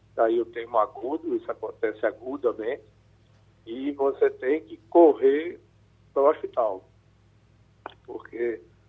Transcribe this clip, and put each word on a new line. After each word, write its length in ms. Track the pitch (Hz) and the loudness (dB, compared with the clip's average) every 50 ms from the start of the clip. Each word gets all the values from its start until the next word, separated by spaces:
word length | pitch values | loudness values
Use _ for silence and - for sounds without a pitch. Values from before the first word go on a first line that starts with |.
| _ _ _ | _ _ _
daí 240 | - 120 113 117 120 | 0 2 2 2 0
o 60 | 113 | -2
termo 320 | 113 - 120 117 117 120 | -2 -6 -10 -10 -2 0
agudo, 580 | 110 104 104 - 101 110 123 151 160 - 165 123 | 2 2 0 -2 -6 -8 -6 -6 -6 -4 -4 -4
isso 160 | 110 - - | -4 -4 -6
acontece 540 | 117 - - 107 - - - 110 107 - - | -8 -8 -8 -10 -6 -4 -4 -4 -2 -2 -4
agudamente, 760 | 107 - - - 127 135 143 - 117 101 - 107 113 139 - - - _ _ _ _ _ _ _ _ _ _ _ _ _ _ _ | -4 -4 -6 -8 -10 -8 -4 -2 -2 -2 -2 -6 -8 -8 -8 -12 -18 _ _ _ _ _ _ _ _ _ _ _ _ _ _ _
e 260 | 113 113 131 135 143 143 | -14 -12 -8 -6 -6 -4
você 360 | 139 139 139 135 - 147 135 | -2 -2 -2 2 2 0 0
tem 340 | - - - 127 147 160 - | 0 -2 -2 -2 -2 -2 -4
que 140 | - 170 - - _ | -8 -16 -20 -12 _
correr 720 | - 170 170 151 - - 127 135 139 151 160 175 - - - _ _ _ _ _ _ _ _ _ _ | 6 8 8 8 8 6 4 2 2 2 -2 -6 -10 -14 -18 _ _ _ _ _ _ _ _ _ _
para 80 | 151 139 | 2 4
o 80 | 147 | 4
hospital, 580 | 156 - - - - 131 117 107 95 95 - _ _ _ _ _ _ _ _ _ _ _ _ _ _ _ _ _ _ _ _ - - - _ | 4 2 -4 -6 -4 -2 -2 -2 -4 -6 -12 _ _ _ _ _ _ _ _ _ _ _ _ _ _ _ _ _ _ _ _ -20 -20 -18 _
porque 560 | - - 110 - - - 113 120 120 110 - - - _ _ _ | -18 -16 -16 -16 -16 -10 -6 -6 -6 -6 -8 -12 -20 _ _ _